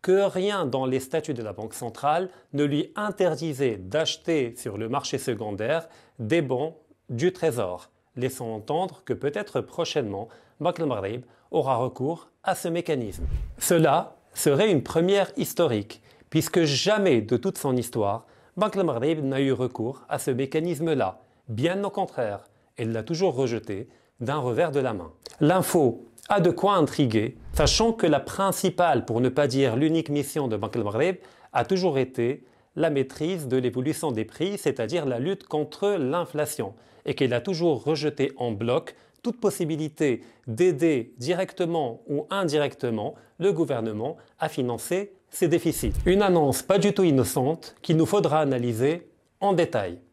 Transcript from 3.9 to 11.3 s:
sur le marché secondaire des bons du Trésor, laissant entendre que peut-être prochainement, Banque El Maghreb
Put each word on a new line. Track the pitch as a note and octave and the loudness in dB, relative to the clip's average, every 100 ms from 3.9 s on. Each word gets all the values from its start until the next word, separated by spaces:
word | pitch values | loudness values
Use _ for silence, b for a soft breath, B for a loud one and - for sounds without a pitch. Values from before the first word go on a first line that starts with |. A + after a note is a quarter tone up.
| D3 D#3+ - - E3 A#2+ - | -2 -2 -4 0 0 0 -4
sur | B2 G2+ | -10 -6
le | A2 | -4
marché | C3+ - C3+ | -4 -2 -4
secondaire | - A2 G#2+ G2+ G#2+ D#3+ D#3+ b b b | -4 -4 -6 -4 -2 -2 -4 b b b
des | A2 E3 | 0 0
bons | C#3 B2+ D#3 E3 _ _ _ | 2 -2 -4 -8 _ _ _
du | A#2 E3+ | 0 0
Trésor, | F3+ D#3+ A#2+ F#2+ F2+ - _ _ - | 2 -2 0 -4 -6 -12 _ _ -6
laissant | B2+ - A#2 | -6 -4 -8
entendre | A2 G#2 D3+ F#3 D3+ - | -8 -4 -2 -2 -8 -8
que | |
peut-être | A2+ C#3+ F3 G#3 C3 | -4 -4 -4 -4 -4
prochainement, | - - D#3+ D#3 A2 G2 A2+ B B B | -6 -6 -4 -2 -4 -6 -10 B B B
Banque | D3+ F3 | -4 -2
El | D#3+ | -4
Maghreb | A2+ G2 A#2+ - | -2 -4 -8 -12